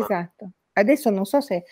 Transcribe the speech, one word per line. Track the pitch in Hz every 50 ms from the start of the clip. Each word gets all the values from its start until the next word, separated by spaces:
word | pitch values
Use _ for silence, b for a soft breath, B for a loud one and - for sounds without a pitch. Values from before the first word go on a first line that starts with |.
| 214
esatto. | - 202 175 175 175 _ - 202 185 - _ _ _ -
Adesso | - 208 226 294 294 - 233
non | 202 190 196
so | - - 285
se, | 277 - 196 175 175 b